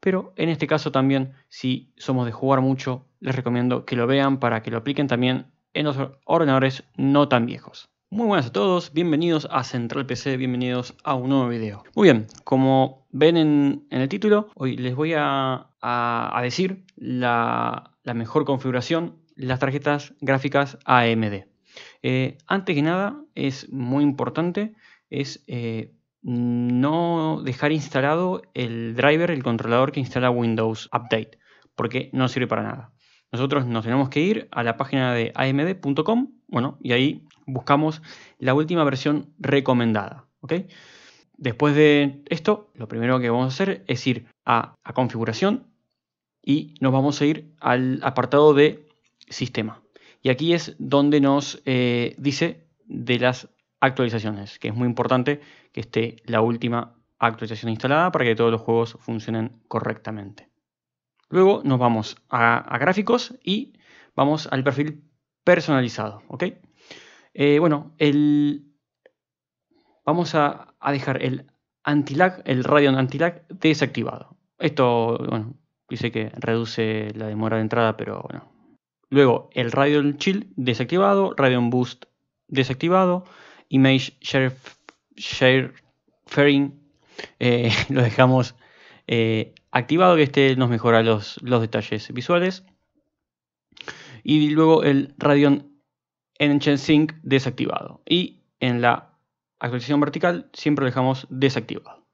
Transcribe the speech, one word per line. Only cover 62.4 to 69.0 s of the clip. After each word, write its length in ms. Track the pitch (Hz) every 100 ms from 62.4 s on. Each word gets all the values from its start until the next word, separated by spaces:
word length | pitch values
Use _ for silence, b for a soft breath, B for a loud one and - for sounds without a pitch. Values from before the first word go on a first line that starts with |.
| 117 117
a 220 | - 120
gráficos 580 | 147 190 208 240 - -
y 300 | - 208 277 b b b b -
vamos 320 | 139 156 156
al 140 | 131
perfil 400 | 135 135 151 151 _ _ _ _
personalizado, 800 | - 180 156 139 123 - 107 107 _
¿ok? 180 | - 202 - _ B B B B B B -
Eh, 200 | 143 147
bueno, 360 | 170 147 156 _
el... 680 | 147 143 147 147 147 143 - _ _ _